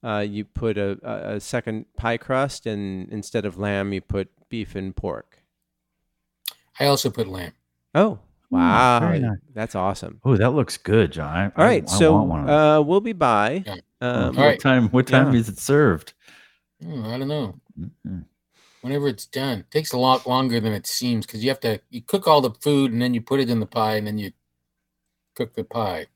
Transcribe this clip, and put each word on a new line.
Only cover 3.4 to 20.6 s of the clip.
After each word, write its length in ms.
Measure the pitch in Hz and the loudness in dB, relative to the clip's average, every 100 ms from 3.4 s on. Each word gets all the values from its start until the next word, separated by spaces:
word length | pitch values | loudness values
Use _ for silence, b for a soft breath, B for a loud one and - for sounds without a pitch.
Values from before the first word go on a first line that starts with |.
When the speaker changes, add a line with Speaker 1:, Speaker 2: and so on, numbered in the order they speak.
Speaker 1:
of 140 | 104 87 | -6 -4
lamb, 340 | 101 101 98 | -4 -2 -2
you 80 | 98 | -4
put 300 | - 98 95 _ _ | -4 -6 -6 _ _
beef 260 | 117 98 | -10 -8
and 200 | 98 95 | -8 -8
pork. 440 | 90 98 60 - _ _ _ _ _ _ _ _ _ _ _ - b b - | -8 -8 -8 -12 _ _ _ _ _ _ _ _ _ _ _ -14 b b -2
Speaker 2:
I 60 | 139 | 2
also 240 | 139 127 | 2 0
put 180 | 113 110 | -4 -6
lamb. 240 | 92 90 - _ _ _ | -6 -12 -14 _ _ _
Speaker 1:
Oh, 240 | 151 208 104 _ _ _ | 2 2 0 _ _ _
Speaker 3:
Hmm, 60 | 87 | 2
Speaker 1:
wow. 440 | 85 101 127 123 | 4 6 6 4
Speaker 3:
very 180 | 170 165 | 4 0
nice. 180 | 127 101 _ | 0 -4 _
Speaker 1:
That's 200 | 110 113 | -8 -6
awesome. 460 | 104 92 98 85 87 | -2 -2 -2 -8 -6
Speaker 3:
Oh, 120 | 131 117 | 2 4
that 140 | 117 | 4
looks 260 | 143 120 - | 2 -2 -4
good, 340 | - 107 92 | 2 4 4
John. 220 | 82 73 | 0 -6
I, 100 | 80 | -2
Speaker 1:
All 80 | 98 - | -4 2
right, 200 | 190 208 - | 4 4 2
Speaker 3:
I, 60 | |
I 40 | - | 4
Speaker 1:
so, 140 | 160 | 6
Speaker 3:
want 140 | 156 143 | 6 4
one 120 | 156 143 | 0 2
of 0 | |
Speaker 1:
uh, 320 | 147 151 156 | 4 6 4
we'll 180 | 147 185 | 4 2
be 140 | 226 | 0
by. 500 | 196 143 110 104 160 185 | 0 2 4 2 -2 -6
Speaker 2:
Yeah. 100 | - _ _ | -12 _ _
Speaker 1:
Um, 240 | 123 123 123 | -4 -2 -2
Speaker 3:
What 40 | 123 | 2
Speaker 2:
All 60 | 143 | 2
right. 140 | 139 | 4
Speaker 3:
time, 280 | 139 127 113 | 4 4 4
what 160 | 127 123 | 2 4
time 260 | 135 143 | 4 4
Speaker 1:
Yeah. 80 | 127 | 2
Speaker 3:
is 80 | 110 | 0
it 100 | 98 | -6
served? 540 | - 143 147 80 - _ b b b b _ _ | 0 4 4 2 -4 _ b b b b _ _
Speaker 2:
Hmm, 220 | 160 147 110 | -12 -10 -8
I 100 | 123 | -6
don't 100 | 135 | -4
know. 260 | 151 117 90 _ - | -4 -6 -10 _ -14
Speaker 3:
Mm-mm. 440 | 90 _ - 92 76 _ _ b b b | -14 _ -12 -12 -12 _ _ b b b
Speaker 2:
Whenever 260 | 123 143 143 | -6 -2 -2
it's 160 | 127 - | -4 -8
done. 380 | 135 135 113 - | -6 -4 -6 -4
Takes 220 | 151 156 | -4 -2
a 60 | 127 | 0
lot 280 | 127 131 - | 2 2 0
longer 320 | 127 131 120 | -2 0 -2